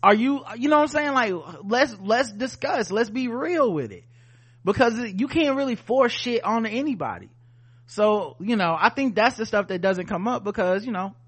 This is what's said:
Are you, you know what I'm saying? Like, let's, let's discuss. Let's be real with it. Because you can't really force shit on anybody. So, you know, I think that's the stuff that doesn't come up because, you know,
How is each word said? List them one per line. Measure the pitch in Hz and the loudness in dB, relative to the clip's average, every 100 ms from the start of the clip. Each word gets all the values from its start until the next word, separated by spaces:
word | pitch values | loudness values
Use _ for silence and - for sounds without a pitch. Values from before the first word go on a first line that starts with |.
Are | 196 | 6
you, | 214 254 277 - 226 | 6 4 -2 -6 -4
you | 277 | 2
know | 302 | 4
what | |
I'm | 294 | 4
saying? | 294 294 | 0 0
Like, | 269 226 180 147 156 | 0 0 -2 -8 -12
let's, | 196 240 277 202 | -2 2 2 0
let's | 196 233 254 | 0 2 0
discuss. | 202 254 - 269 320 175 | -4 -8 -4 -2 -2 0
Let's | 196 226 | 0 0
be | 226 254 | -2 -4
real | 233 311 349 262 | -4 -2 0 2
with | 160 117 | 0 -4
it. | 90 - _ - - _ _ | -10 -20 _ -20 -20 _ _
Because | 175 208 233 226 | -2 2 2 2
you | 240 185 269 | -4 -4 -2
can't | 320 302 269 | 0 0 0
really | 277 233 | -2 -4
force | - 254 240 | 0 2 2
shit | - 247 240 | 0 -2 -2
on | - 226 226 | 0 -2 -2
anybody. | 220 302 214 131 87 95 _ _ _ _ - - | -4 -4 -4 -6 -8 -14 _ _ _ _ -20 -10
So, | - 208 214 160 - | 0 2 2 -2 -6
you | 196 226 | -2 0
know, | 175 160 | 2 2
I | 202 | 2
think | 254 269 | 2 0
that's | 202 226 233 | 2 2 0
the | 220 | -2
stuff | 214 196 | -2 0
that | 185 | 0
doesn't | 190 185 175 | 0 0 -2
come | 190 208 | -4 -2
up | 247 | -4
because, | 202 202 180 185 | -4 -2 0 0
you | 233 | -2
know, | 196 196 - | -6 -6 -10